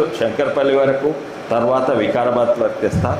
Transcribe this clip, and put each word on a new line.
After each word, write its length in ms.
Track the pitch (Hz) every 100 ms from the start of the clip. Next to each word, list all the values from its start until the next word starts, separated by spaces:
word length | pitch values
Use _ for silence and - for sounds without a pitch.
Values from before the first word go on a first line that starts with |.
| 151 -
శంకర్పల్లి 560 | 117 120 135 143 139 135
వరకు, 380 | 135 135 143 156 - - -
తర్వాత 400 | 113 120 131 139
వికారాబాద్ 640 | 120 107 123 120 120 117 117
వరకు 160 | 107 -
తెస్తా, 300 | 107 - 123 147